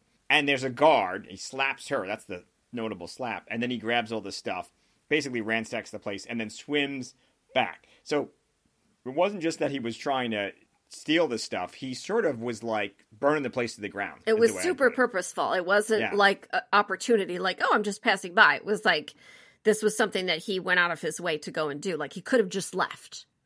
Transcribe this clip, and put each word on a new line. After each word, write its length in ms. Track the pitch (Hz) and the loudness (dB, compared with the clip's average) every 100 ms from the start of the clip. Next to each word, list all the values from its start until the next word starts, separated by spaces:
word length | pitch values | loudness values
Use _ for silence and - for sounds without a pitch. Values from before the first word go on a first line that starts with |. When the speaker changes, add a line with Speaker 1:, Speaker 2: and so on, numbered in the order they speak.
| _ _ - | _ _ 2
Speaker 1:
And 200 | 151 143 | 2 4
there's 140 | 135 131 | 0 0
a 40 | |
guard. 580 | 123 156 131 92 98 - | 4 6 6 2 -4 -10
He 80 | 95 | -14
slaps 500 | - 131 135 - - | -10 -4 -2 -4 -4
her. 160 | 135 95 | -4 -2
That's 200 | 107 - | -6 -8
the 180 | 90 - _ _ | -12 -14 _ _
notable 340 | 120 110 92 85 | -8 -6 -6 -10
slap. 380 | - 120 95 - | -8 -6 -6 -6
And 160 | 113 | -4
then 80 | 123 | -4
he 60 | 120 | -4
grabs 340 | 110 120 113 | 0 0 0
all 100 | 110 | -4
the 100 | 98 | -6
stuff, 400 | - 110 92 - _ _ _ - | -10 -8 -8 -10 _ _ _ 0
basically 320 | 151 135 120 | 0 0 -4
ransacks 480 | 107 113 110 117 - | -2 -2 -2 -8 -8
the 80 | 104 | -10
place, 260 | 107 98 - | -8 -8 -6
and 140 | 117 | -6
then 100 | 107 | -6
swims 640 | - - 147 143 139 120 - _ _ _ 131 | -10 -4 -2 -2 -4 -10 -16 _ _ _ -2
back. 320 | 98 - _ _ | -2 -4 _ _
So 260 | - 147 117 _ _ _ _ _ _ _ 127 | -2 -2 -2 _ _ _ _ _ _ _ -6
it 80 | 143 | 0
wasn't 260 | 196 202 | 0 0
just 180 | 160 156 | -2 0
that 120 | 147 | -2
he 80 | 139 | -2
was 160 | 117 110 | -4 -4
trying 360 | 147 131 120 | -2 -2 0
to 200 | 107 98 - _ _ - | -2 -4 -8 _ _ -20
steal 400 | - - 165 156 | -8 0 2 2
the 80 | 113 | 0
stuff. 380 | - 98 90 - | -4 -6 -6 -8
He 180 | 131 | -10
sort 320 | 123 - 226 175 | -10 -4 0 0
of 160 | 117 | 0
was, 200 | 120 110 | -4 -6
like, 440 | 117 107 104 - _ 110 | -2 -2 -2 -8 _ 0
burning 260 | 139 151 | 2 2
the 60 | 127 | 0
place 260 | 127 120 - | -2 -4 -4
to 60 | |
the 60 | 101 | -8
ground, 320 | 101 92 69 - | -6 -8 -4 0
Speaker 2:
It 80 | |
Speaker 1:
is 60 | 220 | 4
Speaker 2:
was 100 | 226 | 4
Speaker 1:
the 60 | 190 | 4
way 20 | |
I 40 | 349 | -2
Speaker 2:
super 200 | 277 254 | 2 2
Speaker 1:
put 40 | |
it. 20 | 262 | 4
Speaker 2:
purposeful. 560 | 240 185 - - 135 | 0 0 -4 -2 0
It 120 | 180 175 | 0 2
wasn't 360 | 202 208 214 | 2 4 2
Speaker 1:
Yeah. 120 | 214 | 2
Speaker 2:
like, 360 | 202 196 196 - | 4 4 4 -2
a 100 | 185 - | -4 2
opportunity, 640 | 202 208 185 - 226 175 180 | 2 2 0 2 2 2 -2
like, 200 | 185 - | -2 0
"Oh, 80 | - | 2
I'm 100 | 240 | 2
just 180 | 208 196 | 2 -2
passing 320 | 240 190 180 | 2 0 2
by." 220 | 185 170 143 | 6 6 6
It 100 | - | 0
was 180 | 208 | 0
like, 300 | 190 156 151 - - - - _ | 2 2 -2 -16 -20 -20 -20 _
this 180 | 214 208 | 2 4
was 140 | 214 - | 2 2
something 300 | 202 190 185 | 0 0 -2
that 140 | 160 | -2
he 200 | - 190 | -2 -4
went 220 | 180 180 | 2 2
out 100 | 175 | 2
of 80 | 160 | 0
his 220 | 160 156 | -4 -4
way 160 | 175 151 | -2 -2
to 140 | 151 | -4
go 180 | 165 151 | -4 -2
and 100 | 147 | -4
do. 140 | 190 151 | -4 -4
Like, 160 | 143 | -6
he 100 | 185 | -8
could 200 | - 254 | 0 0
have 80 | 185 | 0
just 260 | 185 - 185 | -6 -4 -4
left. 500 | - - - - - _ | -4 -6 -16 -20 -20 _